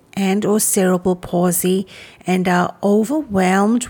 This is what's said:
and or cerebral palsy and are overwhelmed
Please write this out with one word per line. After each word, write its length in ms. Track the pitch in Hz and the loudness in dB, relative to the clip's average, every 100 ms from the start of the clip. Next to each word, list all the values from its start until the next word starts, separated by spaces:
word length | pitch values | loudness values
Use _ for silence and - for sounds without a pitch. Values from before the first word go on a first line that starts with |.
| _ | _
and 300 | 196 190 202 | -4 -2 0
or 160 | 214 214 | 0 0
cerebral 560 | - 208 185 180 185 180 | 0 0 2 2 0 -2
palsy 680 | - 175 180 175 180 190 190 - - - - | -4 -2 0 0 0 -2 -4 -14 -20 -10 -2
and 200 | 185 185 | -2 0
are 300 | 180 180 - | 0 -2 -2
overwhelmed 1080 | 202 208 214 311 269 190 185 190 208 240 - | 0 2 2 -2 -2 0 2 2 2 0 -2